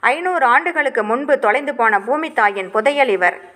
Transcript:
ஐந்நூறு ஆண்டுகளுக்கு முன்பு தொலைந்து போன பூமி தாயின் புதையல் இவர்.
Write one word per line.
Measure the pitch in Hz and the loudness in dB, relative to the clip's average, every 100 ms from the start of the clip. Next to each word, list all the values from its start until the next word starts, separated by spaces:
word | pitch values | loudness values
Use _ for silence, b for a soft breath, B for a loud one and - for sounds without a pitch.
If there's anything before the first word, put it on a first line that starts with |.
| 226 | 0
ஐந்நூறு | 285 359 359 262 | 0 -2 0 2
ஆண்டுகளுக்கு | 247 330 330 285 269 214 | 2 0 -2 -2 -2 -2
முன்பு | 233 285 277 | -2 0 0
தொலைந்து | 214 220 285 240 | 2 0 -2 -2
போன | 226 208 214 | 2 2 0
பூமி | 294 320 - | -4 -2 0
தாயின் | 214 202 185 | 0 0 -4
புதையல் | 214 226 285 269 190 | 0 0 2 0 2
இவர். | 180 - - | 0 -2 -14